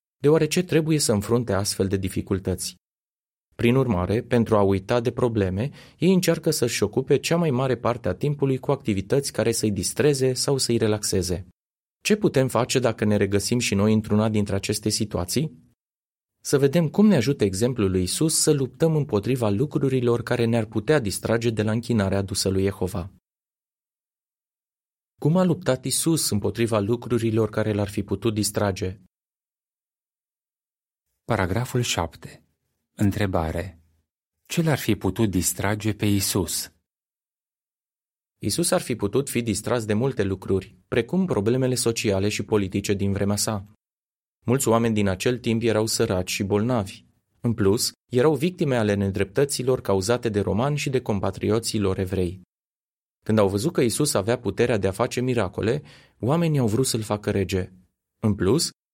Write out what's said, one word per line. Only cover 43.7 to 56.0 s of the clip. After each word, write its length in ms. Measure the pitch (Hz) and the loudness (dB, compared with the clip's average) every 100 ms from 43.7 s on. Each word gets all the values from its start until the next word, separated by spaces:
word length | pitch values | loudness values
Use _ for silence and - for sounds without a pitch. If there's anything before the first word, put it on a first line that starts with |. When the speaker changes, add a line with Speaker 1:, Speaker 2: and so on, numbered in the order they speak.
| _ _ _ _ _ _ _ | _ _ _ _ _ _ _
Speaker 1:
Mulți 240 | - 135 - | -2 0 4
oameni 260 | 113 117 | 2 2
din 140 | 107 101 | 2 0
acel 300 | 90 127 123 | 0 -2 -2
timp 240 | 120 113 | 0 0
erau 240 | 113 110 110 | 2 0 0
săraci 440 | - 110 92 92 | 0 0 0 -2
și 120 | - | -4
bolnavi. 640 | 98 104 117 123 101 - _ _ _ _ | 0 0 0 -2 -4 -10 _ _ _ _
În 140 | 120 | -2
plus, 380 | 110 98 110 - - - | 2 2 2 0 -8 -4
erau 240 | 123 143 | 2 2
victime 420 | 143 175 180 151 123 | 2 -2 -2 0 2
ale 180 | 104 | 2
nedreptăților 840 | 101 98 98 95 - 143 - 127 127 | 2 0 0 -2 0 0 0 -2 -2
cauzate 480 | - 98 95 123 117 | 0 0 2 0 0
de 120 | 101 | -2
romani 360 | 98 95 139 147 | 0 0 0 -2
și 140 | 147 | -2
de 100 | 127 | -4
compatrioții 800 | 123 101 98 - 101 110 110 110 | -2 -2 -2 -2 -2 -2 -2 -2
lor 200 | 98 95 | -2 -2
evrei. 420 | 95 95 90 92 - _ _ _ _ _ _ _ | -2 -2 -4 -6 -18 _ _ _ _ _ _ _
Când 140 | - 110 | 0 2
au 100 | 101 | 4
văzut 240 | 98 139 | 2 -2
că 80 | 175 | 0
Iisus 340 | 123 - 147 | 0 0 0
avea 240 | 104 98 123 | 0 0 -2
puterea 380 | - - 120 110 | -2 0 0 2
de 100 | 95 | 0
a 40 | |
face 300 | 92 123 - | -2 -2 -2
miracole, 600 | 127 120 95 - 98 143 - - | -2 -2 -2 -2 -2 -2 -6 -20